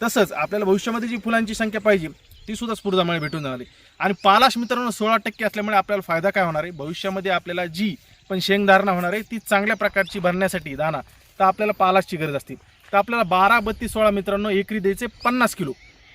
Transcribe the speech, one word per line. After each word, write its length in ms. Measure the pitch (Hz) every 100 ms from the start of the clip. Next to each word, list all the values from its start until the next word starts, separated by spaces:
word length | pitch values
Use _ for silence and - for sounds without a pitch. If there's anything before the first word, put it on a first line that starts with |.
तसंच 300 | 226 254 -
आपल्याला 320 | - 156 208
भविष्यामध्ये 440 | 196 196 - 233 233
जी 80 | 233
फुलांची 380 | 226 226 220
संख्या 260 | 220 220 214
पाहिजे, 280 | 208 202 156 143 _ - -
ती 80 | 214
सुद्धा 180 | 226
स्फुर्दामुळे 440 | 214 202 185 170 170
भेटून 240 | 151 160
जाणार 160 | 139 127
आहे. 60 | 123 _ - -
आणि 160 | 175 196
पालाश 340 | 196 208 254 233
मित्रांनो, 320 | 233 240 247
सोळा 260 | - 214 226
टक्के 280 | 220 -
असल्यामुळे 320 | 214 214 208 202
आपल्याला 240 | 190 202
फायदा 300 | 180 165 190
काय 140 | 196
होणार 180 | 175 156
आहे, 100 | 170
भविष्यामध्ये 600 | 165 147 170 196 190 190
आपल्याला 340 | 175 175 175 175
जी 300 | 160 214 147 _ _ -
पण 100 | 190
शेंगधारणा 540 | 180 196 196 190 202
होणार 200 | 180 175
आहे, 100 | 208
ती 160 | 208 226
चांगल्या 380 | - 202 208 214
प्रकारची 420 | 208 - 185 202
भरण्यासाठी 580 | 175 180 190 180 156 135
दाणा, 240 | 156 147 - _ _ -
तर 60 |
आपल्याला 280 | 190 208 214
पालाशची 440 | 202 185 190 180 170
गरज 180 | 156
असते. 200 | 139 -
तर 420 | 131 _ _ - 202
आपल्याला 260 | 202 233
बारा 380 | 190 185 196 233
बत्तीस 320 | 214 208 226
सोळा 180 | 220 214
मित्रांनो, 400 | 202 190 196 214
एकरी 280 | 196 196 214
द्यायचे 280 | 196 196 240
पन्नास 480 | - 240 247 226
किलो. 180 | - 151 - - _ _